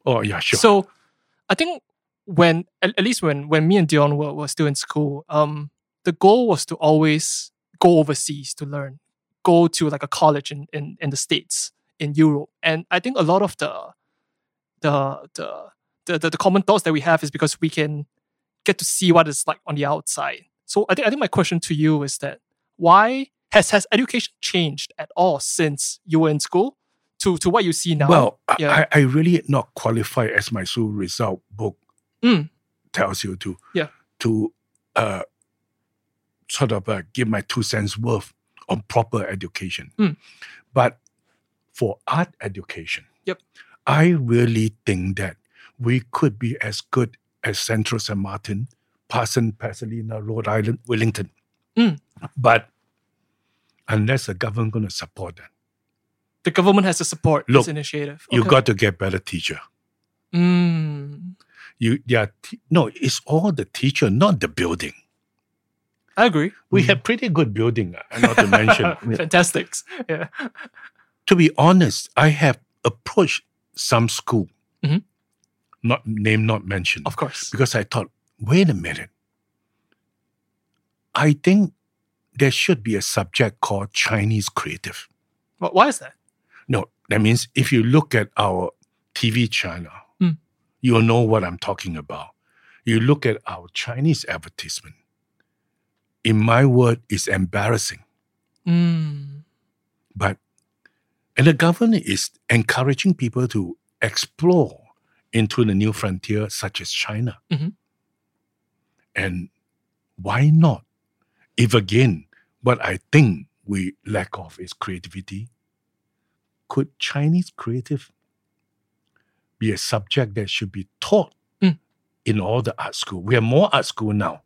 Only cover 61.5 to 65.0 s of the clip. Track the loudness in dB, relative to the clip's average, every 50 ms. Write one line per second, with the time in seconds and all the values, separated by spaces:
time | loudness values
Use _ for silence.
61.5 | _ -20 -20 -20 _ _ 0 0 0 0 0 0 0 0 0 -2 -6 _ -20 -20
62.5 | -20 -20 _ _ 2 2 2 0 -4 -4 -4 -4 -4 -4 -4 -2 0 0 0 0
63.5 | -2 -2 -6 -8 _ -2 -2 -2 0 0 0 0 2 2 4 2 2 0 -2 -4
64.5 | -4 -4 -4 -4 -4 -4 -6 -12 -12 _